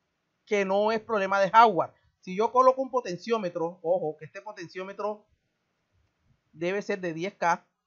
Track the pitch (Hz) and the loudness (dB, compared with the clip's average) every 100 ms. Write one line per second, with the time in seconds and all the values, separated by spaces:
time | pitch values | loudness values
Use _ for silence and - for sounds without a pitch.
0 | _ _ _ _ - 208 190 196 214 226 | _ _ _ _ -4 -2 0 0 0 -2
1 | 220 214 190 196 196 220 220 165 - - | -2 -2 0 0 4 8 8 6 -2 -6
2 | _ _ - 185 233 247 254 262 262 254 | _ _ -8 -2 0 4 4 4 0 -4
3 | 240 175 - 226 180 170 165 180 160 185 | -6 -8 -4 -4 -4 -4 -6 -4 -2 -2
4 | 156 156 156 196 196 196 165 185 190 196 | -2 -8 -14 -16 -16 -14 -14 -12 -12 -8
5 | 208 208 _ _ _ _ _ _ _ _ | -8 -8 _ _ _ _ _ _ _ _
6 | _ _ _ _ _ 151 175 202 202 202 | _ _ _ _ _ -8 -6 -4 -6 -6
7 | 180 160 185 - 170 175 _ _ | -6 -6 -8 -2 -2 -2 _ _